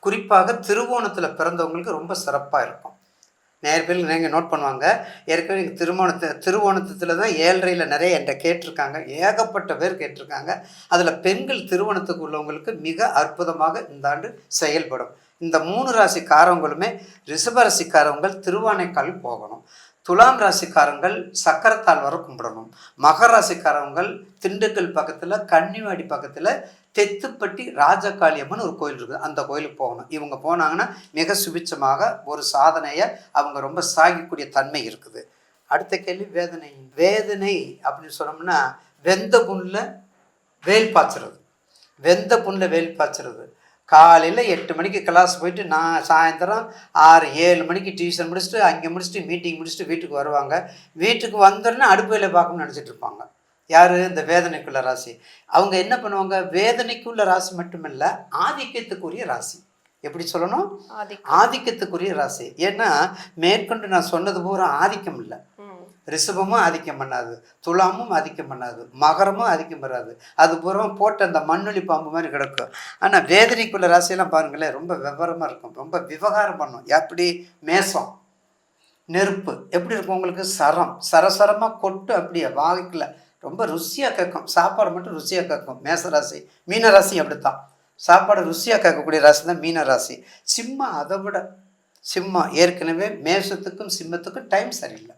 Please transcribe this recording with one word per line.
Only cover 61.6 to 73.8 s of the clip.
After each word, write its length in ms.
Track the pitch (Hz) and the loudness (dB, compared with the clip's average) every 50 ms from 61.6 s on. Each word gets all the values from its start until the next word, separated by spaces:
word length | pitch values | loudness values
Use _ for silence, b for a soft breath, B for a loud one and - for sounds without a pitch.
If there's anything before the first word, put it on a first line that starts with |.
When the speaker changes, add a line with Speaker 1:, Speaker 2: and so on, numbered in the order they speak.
| - 233 - - 196 - 175 170 180 196 180 | -6 -6 -6 -6 -8 -8 -6 -6 -4 -4 -2
Speaker 1:
ராசி. 400 | 151 143 139 - - 120 - - | -2 -4 -4 -4 -10 -14 -14 -6
ஏன்னா 580 | - 165 196 196 - 226 196 156 143 160 185 185 B B B B | -2 -2 -2 0 0 0 2 4 2 2 0 -2 B B B B
மேற்கொண்டு 540 | - 160 175 202 208 196 - 233 220 214 196 | 0 2 2 2 2 0 -4 -6 -6 -4 0
நான் 220 | 190 180 160 - - | 0 0 0 0 -4
சொன்னது 280 | 165 175 202 190 180 175 | -2 -2 -2 -4 -4 -4
பூரா 240 | 185 196 190 190 165 | -4 -2 0 0 0
ஆதிக்கம் 520 | 143 143 170 208 214 202 180 180 151 123 | 2 2 0 0 0 -2 -10 -12 -12 -12
இல்ல, 240 | 113 113 - 123 _ _ _ _ 202 202 190 180 180 - _ _ _ - 147 | -14 -16 -16 -20 _ _ _ _ -20 -20 -20 -20 -20 -20 _ _ _ -10 -4
ரிஷபமும் 500 | 160 - - 196 185 190 190 226 233 190 | -4 -2 -2 -2 -2 -2 0 2 4 4
ஆதிக்கம் 340 | 170 165 160 - 160 143 135 | 2 0 -2 -8 -10 -10 -8
பண்ணாது, 320 | 135 131 131 123 120 117 117 113 b b b b _ | -8 -6 -6 -8 -8 -8 -12 -16 b b b b _
துலாமும் 460 | 170 170 185 190 180 185 196 240 233 190 | -2 2 2 2 2 2 -2 -6 -2 -2
ஆதிக்கம் 340 | 160 156 160 - - 151 135 | -2 -2 -4 -10 -14 -14 -14
பண்ணாது, 320 | 135 123 123 123 117 117 117 120 120 127 147 | -12 -12 -12 -12 -12 -14 -18 -20 _ 2 2
மகரமும் 460 | 156 160 175 196 196 196 202 233 220 175 | 2 4 4 2 2 2 0 0 0 0
ஆதிக்கம் 320 | 160 156 - 165 139 135 | 0 -2 -8 -12 -12 -10
வராது. 260 | 131 127 123 110 113 120 b b b b - 156 | -8 -8 -8 -10 -10 -16 b b b b 4 4
அது 120 | 165 170 165 - | 4 4 0 -4
பூரா 240 | 175 190 196 220 202 190 190 | -4 -2 -2 -2 -4 -2 0
போட்டு 220 | 202 214 214 - 202 180 | 0 0 2 2 -2 0
அந்த 120 | 170 160 151 156 | 0 -2 0 0
மண்ணொலி 320 | 165 185 196 208 208 190 170 185 | -2 -2 -2 -4 -4 -6 -2 -2
பாம்பு 200 | 165 156 156 151 156 | -2 -2 -2 -6 -6
மாதிரி 160 | 165 165 147 139 | -6 -6 -4 -4
கிடக்கும். 380 | 143 139 139 - - 120 - B B B B B B - | -4 -6 -4 -6 -8 -10 -10 B B B B B B 0
ஆனா 140 | 196 196 190 - - 170 | 4 4 4 4 6 6
வேதனைக்குள்ள 560 | 196 226 233 247 226 226 220 220 196 | 6 8 6 4 -2 -2 -4 -2 0